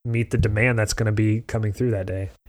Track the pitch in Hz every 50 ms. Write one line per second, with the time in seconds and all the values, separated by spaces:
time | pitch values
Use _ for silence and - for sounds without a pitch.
0 | _ 120 117 117 117 - - 117 - 120 107 107 113 127 120 113 110 104 - -
1 | 117 110 107 104 107 110 104 113 117 - - 117 110 107 98 - 127 123 113 98
2 | 92 92 92 95 95 95 - _ _